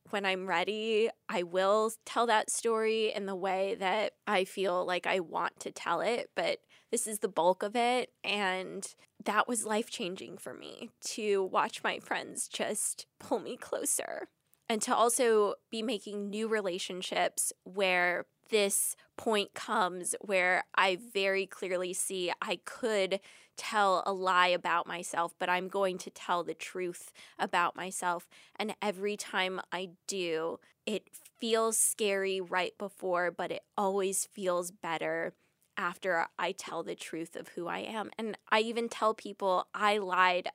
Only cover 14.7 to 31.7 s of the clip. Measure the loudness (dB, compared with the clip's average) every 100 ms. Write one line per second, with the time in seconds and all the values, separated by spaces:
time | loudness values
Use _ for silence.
14.7 | -2 2 4 4 4 6 6 4 0 _
15.7 | -6 -4 -4 -6 -6 -4 -2 0 0 0
16.7 | -2 -4 -6 -2 0 2 0 -4 -6 -8
17.7 | 0 2 4 4 2 -4 _ 0 2 4
18.7 | 2 0 -4 _ -6 0 2 0 -6 -2
19.7 | 0 2 0 -6 -6 0 2 4 4 2
20.7 | 4 4 2 -2 0 2 2 -2 -6 -2
21.7 | -2 -2 -4 -4 -4 -4 -4 -4 -6 -6
22.7 | -6 0 2 2 0 -4 -20 -20 -12 -2
23.7 | 2 4 4 2 0 4 6 6 4 2
24.7 | 0 0 -6 -4 -2 -2 -2 0 0 0
25.7 | 0 0 0 -8 -10 -2 -2 -2 -8 -10
26.7 | -6 -6 -8 -14 -20 -18 -6 0 2 2
27.7 | 0 -8 -4 -2 -2 -6 -20 -14 -6 -6
28.7 | -2 -4 -2 -4 -4 -2 0 0 -2 -6
29.7 | -6 -6 -10 -8 -4 -2 -2 -2 -6 _
30.7 | _ -6 -6 -6 -18 -20 _ 0 2 2